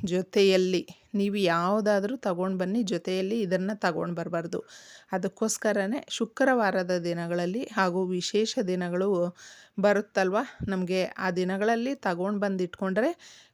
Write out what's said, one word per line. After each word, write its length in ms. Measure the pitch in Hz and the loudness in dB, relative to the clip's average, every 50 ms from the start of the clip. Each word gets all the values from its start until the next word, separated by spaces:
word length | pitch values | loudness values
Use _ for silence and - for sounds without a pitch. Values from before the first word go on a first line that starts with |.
| 220 | -4
ಜೊತೆಯಲ್ಲಿ. 840 | 170 175 185 180 - - 208 196 190 190 185 185 185 185 175 - - - - _ _ - | -2 -2 -2 -2 0 2 4 6 6 6 6 4 2 0 0 -2 -6 -12 -20 _ _ -2
ನೀವು 220 | 202 196 208 202 | -2 0 0 0
ಯಾವುದಾದ್ರೂ 800 | 208 190 170 165 170 175 185 208 220 202 214 208 196 196 208 262 | 2 2 2 2 2 2 2 0 2 2 2 2 2 2 0 -4
ತಗೊಂಡ್ 420 | 247 - 202 175 170 185 190 190 180 | -4 -2 -2 -2 0 0 -2 -2 -2
ಬನ್ನಿ, 240 | 185 180 208 240 226 | -2 0 0 0 0
ಜೊತೆಯಲ್ಲಿ 580 | 185 180 170 - 185 185 190 190 190 226 233 | 0 -2 -2 -2 -2 -2 -2 -2 -2 -2 -2
ಇದನ್ನ 300 | 208 175 185 185 185 196 214 | 0 0 0 0 0 -2 -2
ತಗೊಂಡ್ 400 | 208 - 180 156 165 170 175 170 | 0 0 0 0 0 -2 -4 -4
ಬರ್ಬಾರ್ದು. 500 | 170 165 170 170 170 170 170 180 - - - - - - - - - - _ 190 | -6 -6 -4 -4 -4 -4 -6 -6 -8 -8 -12 -16 -20 -20 -20 -20 -20 -10 _ -4
ಅದಕ್ಕೋಸ್ಕರನೇ 920 | 185 175 185 - - 220 220 - - - 214 208 214 190 196 240 - - - | -4 -4 -4 -4 -2 -2 -2 -2 -2 0 0 0 0 0 -2 -4 -4 -6 -8
ಶುಕ್ರವಾರದ 920 | - - 233 - - - 269 269 262 240 214 190 185 190 185 180 180 180 | -6 -4 -4 -4 0 2 2 4 4 4 4 2 2 0 0 0 0 0
ದಿನಗಳಲ್ಲಿ 680 | 170 175 170 170 170 170 175 175 175 180 190 240 277 - - | 0 -2 -4 -4 -2 -2 -2 -2 0 -2 -2 -4 -6 -4 -2
ಹಾಗೂ 340 | 202 190 180 170 190 185 | 0 0 2 2 0 0
ವಿಶೇಷ 520 | 180 185 180 175 - - 208 220 220 - 262 208 | 0 -2 -2 -2 0 0 0 0 0 0 -2 -2
ದಿನಗಳು 720 | 180 185 180 180 175 175 180 190 208 196 175 175 175 - - - - - - - - _ 202 | -2 -2 -2 -2 -2 -2 0 0 2 2 2 0 -2 -4 -8 -16 -20 -20 -20 -20 -12 _ 2
ಬರುತ್ತಲ್ವ, 560 | 190 208 202 202 214 - - 202 185 185 190 220 269 - - - - 208 | 2 4 4 2 0 0 0 0 0 2 0 0 -2 -4 -8 -8 -6 -4
ನಮ್ಗೆ 360 | 190 185 185 170 185 185 180 | -2 -2 -2 0 0 0 -2
ಆ 260 | - - - 190 185 | -2 -4 -4 -4 -2
ದಿನಗಳಲ್ಲಿ 640 | 175 185 180 180 190 196 208 226 233 226 240 - - | -2 0 -2 -2 0 0 0 0 0 0 0 -2 -4
ತಗೊಂಡ್ 460 | - - 196 175 175 180 202 208 202 | -4 -2 -2 -2 -2 -2 -2 -2 -2
ಬಂದು 240 | 208 202 190 185 180 | -2 -2 -2 -2 -4
ಇಟ್ಕೊಂಡ್ರೆ 760 | 175 - - 190 190 190 208 240 320 349 - - - - - - _ | -4 -4 -4 -4 -2 0 0 0 0 -2 -4 -10 -20 -20 -20 -20 _